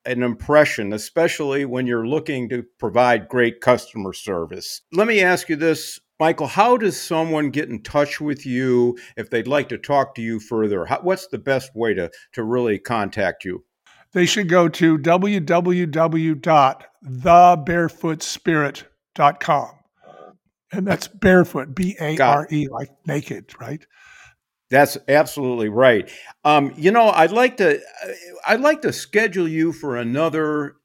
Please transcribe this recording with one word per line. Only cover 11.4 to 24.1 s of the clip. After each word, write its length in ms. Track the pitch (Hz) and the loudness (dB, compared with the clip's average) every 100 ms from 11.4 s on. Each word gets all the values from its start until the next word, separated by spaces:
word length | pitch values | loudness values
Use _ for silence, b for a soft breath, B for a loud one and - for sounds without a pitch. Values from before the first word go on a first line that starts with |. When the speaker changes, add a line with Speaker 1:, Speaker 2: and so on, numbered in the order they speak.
| 135 131 - 110 | -2 -4 -4 -6
Speaker 1:
way 180 | 113 | -2
to, 180 | 92 85 b b | -2 -4 b b
to 100 | - | -10
really 340 | 110 123 120 101 | -4 -2 0 -2
contact 680 | - 117 98 107 92 - 92 | -2 -4 -4 -2 -4 -4 -10
you? 180 | 90 - _ _ b b | -12 -14 _ _ b b
Speaker 2:
They 140 | 185 175 | -2 0
should 240 | 220 180 | 0 2
go 180 | 180 170 | 2 2
to 300 | - 165 160 | 2 2 2
W 420 | 151 180 202 202 | 2 2 2 -2
W 460 | 151 170 175 180 170 | 0 0 2 0 -2
W 500 | 156 165 160 160 151 | 0 0 0 -2 -2
dot 500 | 175 156 135 143 - _ | 4 6 6 2 -10 _
the 600 | 139 127 139 175 180 175 | -14 -4 6 8 8 6
barefoot 600 | 139 170 165 - 165 160 | 2 0 -2 -2 -6 -6
spirit 600 | - - - 160 143 147 - _ _ | -8 -6 -2 0 0 -4 -16 _ _
dot 260 | - 147 170 | 2 2 2
com. 300 | - 147 120 - _ _ B B B _ _ _ _ | 0 0 -2 -12 _ _ B B B _ _ _ _
And 140 | 190 190 | -8 -4
that's 220 | 170 - | -4 -6
barefoot, 680 | 202 190 185 170 151 139 135 | -2 4 4 4 -2 -8 -6
B 200 | 185 - | -6 -4
A 160 | 151 156 | -6 0
R 300 | 131 143 147 | 2 2 0
E, 160 | 151 139 | -4 -4
Speaker 1:
Got 0 | |
it. 40 | |
Speaker 2:
like 180 | 147 143 _ - | -8 -14 _ -8
naked, 480 | 147 - 101 95 - | -8 -8 -14 -16 -16
right? 260 | 117 151 - b b | -12 -12 -16 b b